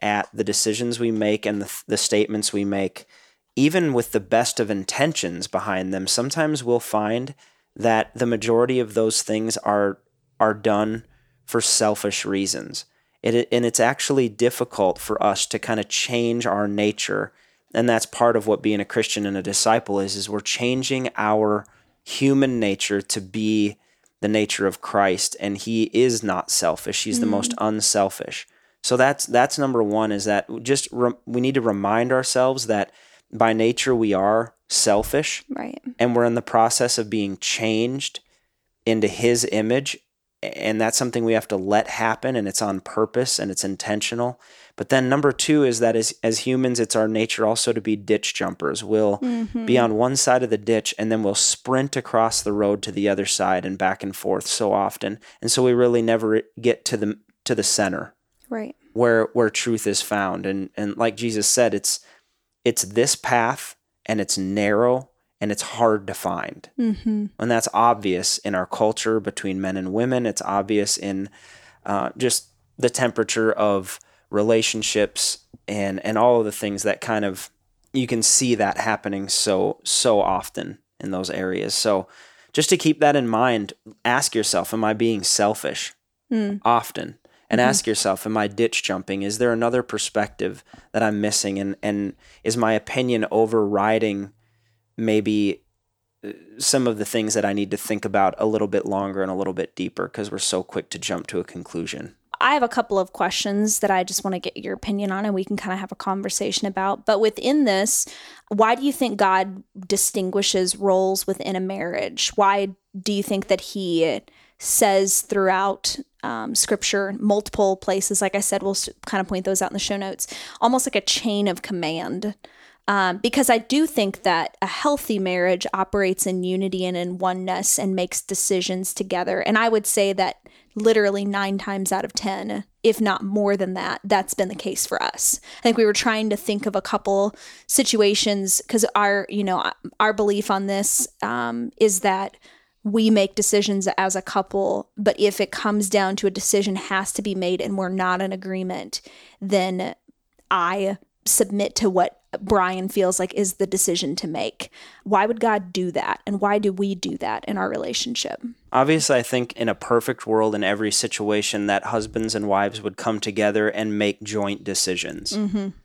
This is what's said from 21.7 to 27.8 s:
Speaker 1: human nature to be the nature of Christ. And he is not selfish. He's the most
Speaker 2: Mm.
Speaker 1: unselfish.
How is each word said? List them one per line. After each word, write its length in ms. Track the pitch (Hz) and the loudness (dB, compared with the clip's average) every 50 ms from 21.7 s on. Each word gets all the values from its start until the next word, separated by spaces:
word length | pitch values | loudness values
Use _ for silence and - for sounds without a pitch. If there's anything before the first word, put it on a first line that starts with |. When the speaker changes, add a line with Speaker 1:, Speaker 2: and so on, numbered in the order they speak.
| _ _ _ _ _ _ _ | _ _ _ _ _ _ _
Speaker 1:
human 560 | - - - 135 135 135 139 139 131 123 117 | -10 -4 0 2 4 4 4 4 2 2 0
nature 420 | 107 101 98 - - - 104 98 | 0 0 0 -2 -2 -2 -2 -2
to 200 | - - - 107 | -2 -4 -6 -6
be 560 | 95 92 92 110 107 107 110 107 104 104 104 _ _ _ _ _ _ _ _ - | -6 -6 -4 -2 0 2 2 2 2 0 -2 _ _ _ _ _ _ _ _ -4
the 60 | 104 | -2
nature 400 | 104 107 107 104 - - - 98 | 0 2 2 0 0 0 0 -2
of 140 | 95 92 - | -2 -2 -4
Christ. 540 | - - - 101 98 95 90 92 - - - - | -6 -2 2 2 4 4 2 0 -2 -4 -6 -6
And 180 | 98 101 101 | -6 -6 -6
he 260 | 98 - 113 113 110 110 - - | -6 -4 -2 0 0 0 2 4
is 300 | 113 127 127 117 107 110 | 4 4 4 2 0 -2
not 260 | 101 92 87 - - | -2 -2 -2 -2 -2
selfish. 520 | - - 92 82 78 - - 104 104 - - | -2 0 2 0 0 -2 -4 -6 -4 -4 -2
He's 160 | 110 90 - | -2 -2 0
the 60 | - | 0
most 260 | 104 101 101 - - | 0 0 0 -2 -2
Speaker 2:
Mm. 160 | - - 110 | -2 -2 -2
Speaker 1:
unselfish. 800 | 110 110 107 | 0 0 0